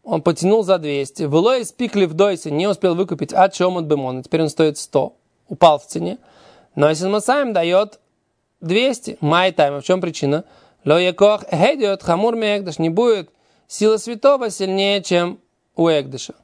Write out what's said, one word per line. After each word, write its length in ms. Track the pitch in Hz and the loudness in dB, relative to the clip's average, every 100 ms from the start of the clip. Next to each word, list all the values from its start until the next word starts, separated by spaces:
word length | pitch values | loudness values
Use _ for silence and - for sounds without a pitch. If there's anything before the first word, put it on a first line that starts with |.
он 180 | 254 165 | -6 -2
потянул 400 | 170 165 180 220 | -2 0 2 2
за 160 | 185 185 | 2 -2
двести. 460 | 151 139 135 - | -2 -4 -6 -6
«Выло 340 | 156 151 214 262 | -2 2 2 0
из 140 | 220 | -4
пик 220 | - 233 | -6 -4
в 200 | 202 180 | 0 0
дойсе». 360 | 160 202 175 160 | 2 0 0 -4
Не 160 | 147 196 | -2 -2
успел 280 | 190 185 | 0 0
выкупить, 380 | 170 185 156 139 | 0 -2 -4 -2
ад 220 | - 190 | 2 2
шомот 300 | - 185 180 | 2 -2 -2
бемон, 380 | 156 147 131 127 | -2 -2 -2 -8
теперь 200 | - 160 | -4 -2
он 60 | 156 | -2
стоит 300 | - 156 147 | 0 0 0
сто, 380 | - 139 - - _ _ _ | -4 -2 -2 -8 _ _ _
упал 300 | - 170 147 | 4 4 4
в 80 | - | -2
цене. 320 | - 175 - _ _ - _ _ | -6 -6 -8 _ _ -20 _ _
Но 140 | - 156 | 0 2
если 200 | 156 185 | 2 -2
масаем 440 | 208 208 285 262 | -2 0 0 0
дает 460 | 196 170 180 208 - _ _ _ _ _ _ | -2 2 0 0 -8 _ _ _ _ _ _
двести, 580 | 165 202 262 247 - - | -2 0 0 -2 -10 -6
май 320 | 151 170 190 | 0 2 2
тайм, 280 | 165 143 143 | 2 0 0
в 40 | |
чем 160 | - 185 | -2 -2
причина? 440 | 175 151 139 151 - _ _ _ | -2 -4 -2 -2 -4 _ _ _
Ло 140 | 151 165 | 0 2
якох 440 | 180 175 208 208 - | 2 4 2 2 -2
хедиот 540 | 160 214 294 208 196 | 0 2 2 -2 -2
хамур 340 | - 170 226 226 | -2 0 0 0
ми 220 | 214 208 | -2 -2
экдыш, 200 | 185 151 | -4 -4
не 120 | 165 | -2
будет 400 | 170 240 214 160 _ _ _ _ | 2 2 0 -2 _ _ _ _
сила 300 | - 208 214 | -2 0 0
святого 540 | 226 226 277 277 233 | -2 0 2 2 0
сильнее, 520 | - 190 190 196 202 | -4 -2 0 0 0
чем 380 | - 175 175 185 _ _ _ | 0 0 0 -6 _ _ _
у 140 | - 165 | 0 2
экдыша. 460 | 151 135 131 - - | 2 -2 -10 -14 -18